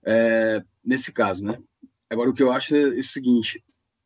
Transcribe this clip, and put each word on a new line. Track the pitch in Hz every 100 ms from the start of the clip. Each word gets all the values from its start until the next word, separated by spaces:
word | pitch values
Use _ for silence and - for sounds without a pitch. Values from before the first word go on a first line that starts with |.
| -
É, | 113 113 113 110 107 - _
nesse | 113 131 131
caso, | - 104 92 101
né? | 120 - _ - _ _
Agora, | 113 120
o |
que | 120
eu | 131
acho | 127 - 147
é | 143
o | 120
seguinte. | 131 - 127 123 110 - _ _ _ _